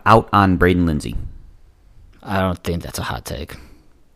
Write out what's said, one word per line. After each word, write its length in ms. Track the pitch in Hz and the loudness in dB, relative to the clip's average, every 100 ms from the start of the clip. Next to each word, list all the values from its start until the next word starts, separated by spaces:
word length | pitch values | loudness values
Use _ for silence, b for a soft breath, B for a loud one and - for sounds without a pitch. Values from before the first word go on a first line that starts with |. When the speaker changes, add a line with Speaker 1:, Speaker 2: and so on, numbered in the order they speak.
| - | 4
Speaker 1:
out 220 | 113 - | 4 4
on 260 | 101 95 87 | 2 4 4
Braden 280 | 90 90 85 | 4 4 2
Lindsey. 300 | 73 60 - - - - - - _ _ - - - | 0 -4 -8 -10 -14 -20 -20 -20 _ _ -20 -20 -20
Speaker 2:
I 160 | - 95 | -6 -2
don't 240 | 95 85 | -2 -2
think 180 | - 85 | -4 -6
that's 160 | 78 - | -6 -8
a 60 | |
hot 220 | - 62 - | -6 -8 -8
take. 320 | - 76 - b b b _ _ | -10 -10 -14 b b b _ _